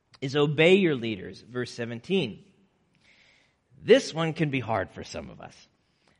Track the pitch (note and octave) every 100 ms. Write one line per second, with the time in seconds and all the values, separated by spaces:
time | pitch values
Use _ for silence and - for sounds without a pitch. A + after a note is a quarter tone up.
0 | _ - C#3 C#3+ D3 C#3+ D#3+ G3 F3 C3+
1 | A2+ G2+ F2+ G#2 F#2+ A#2+ A#2+ - A#2 A#2
2 | - F#3+ B2+ F2+ - _ _ _ _ _
3 | _ _ _ _ _ _ _ - - F3
4 | - D#3 E3 D#3 D3+ C3+ A2+ A2 F#2 -
5 | - - C#2+ A1 - - _ _ _ _
6 | _